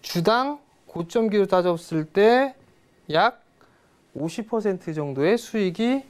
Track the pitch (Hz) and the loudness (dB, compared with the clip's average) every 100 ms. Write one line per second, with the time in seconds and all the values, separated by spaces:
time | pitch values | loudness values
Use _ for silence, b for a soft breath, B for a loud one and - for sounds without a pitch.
0 | - 175 170 233 269 294 _ _ _ 170 | -6 -2 2 2 0 -6 _ _ _ -10
1 | 170 240 226 208 190 185 180 170 - 160 | -4 -2 0 2 2 2 2 -2 -4 -6
2 | 156 - 208 247 269 - _ _ _ _ | -4 2 4 4 2 -4 _ _ _ _
3 | - 156 214 - _ _ b b b b | -4 0 0 0 _ _ b b b b
4 | _ 131 156 165 214 226 214 185 - 156 | _ -10 -8 -8 -4 -2 -2 -4 -6 -6
5 | 147 135 151 233 - 220 190 175 233 269 | -6 0 2 0 -2 -2 -2 -2 -2 -2
6 | 262 | -6